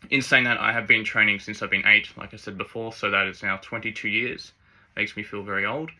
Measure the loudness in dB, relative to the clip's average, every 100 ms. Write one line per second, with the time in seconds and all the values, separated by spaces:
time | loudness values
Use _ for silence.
0 | 0 0 4 4 4 2 2 0 2 2
1 | 2 2 4 4 -2 -6 -2 0 6 4
2 | 4 -10 -14 -14 -12 -8 -8 -6 -8 -2
3 | 0 2 2 -2 -4 -4 -4 -8 -6 -6
4 | -2 0 -2 -6 -12 _ _ _ _ -6
5 | -4 -4 -8 -8 -4 -2 0 -2 -6